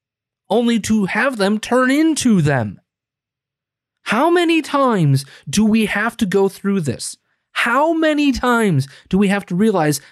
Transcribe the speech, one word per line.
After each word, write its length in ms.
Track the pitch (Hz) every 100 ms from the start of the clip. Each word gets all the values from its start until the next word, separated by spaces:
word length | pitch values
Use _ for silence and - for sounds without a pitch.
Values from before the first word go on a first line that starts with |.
| _ _ _ _ _
only 300 | 214 240 233
to 240 | 185 220 185
have 300 | 208 262 233
them 240 | 196 214
turn 300 | - 247 254
into 500 | 277 320 294 247 196
them. 400 | 151 135 107 - _ _ _ _ _ _ _ _ _ _ _ _ -
How 200 | 214 320
many 320 | 349 339 330
times 640 | - 277 262 208 147 135 - - -
do 160 | 196
we 220 | 220 220 208
have 280 | 202 226 -
to 80 | 202
go 220 | 196 196
through 340 | - 196 196
this? 340 | 139 - - - _ _ _
How 420 | - 247 247 320
many 380 | 330 311 294 285
times 540 | 233 247 233 214 143 135 - _
do 80 | 185
we 120 | 202
have 180 | 202 190
to 100 | 180
realize 440 | 220 190 151 143 -